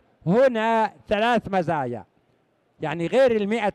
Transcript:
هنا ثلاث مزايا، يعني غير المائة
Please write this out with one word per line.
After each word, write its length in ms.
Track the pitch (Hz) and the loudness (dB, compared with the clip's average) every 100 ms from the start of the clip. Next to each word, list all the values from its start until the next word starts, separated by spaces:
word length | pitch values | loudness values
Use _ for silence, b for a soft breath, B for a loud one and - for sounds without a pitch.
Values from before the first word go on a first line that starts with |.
| _ _ 156 | _ _ 0
هنا 640 | 214 269 226 220 226 214 - - | 2 2 2 0 0 0 -4 -4
ثلاث 340 | 208 226 233 - | -2 0 0 0
مزايا، 520 | 190 165 160 127 117 90 _ _ _ _ _ _ - | -2 -2 -2 -4 -8 -12 _ _ _ _ _ _ -10
يعني 260 | 151 165 165 | -8 -4 0
غير 300 | 208 269 220 | 2 4 2
المائة 360 | 202 226 208 | -2 -2 -2